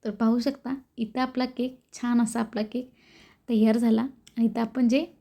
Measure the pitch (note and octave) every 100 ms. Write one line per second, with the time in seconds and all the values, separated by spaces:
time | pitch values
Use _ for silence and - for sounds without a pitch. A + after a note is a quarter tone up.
0 | A3 G3+ A3+ A#3+ A#3+ C#4 A#3+ C4+ - -
1 | A3 B3+ B3+ B3+ B3+ B3+ B3+ B3+ _ -
2 | A#3+ A#3+ A#3 A#3 A3 A3 G#3+ B3 B3+ _
3 | _ - - _ - A#3 A3 A3 A#3 A3
4 | C4 - - - A3+ A#3 A3+ B3+ A#3+ C4
5 | E4+ _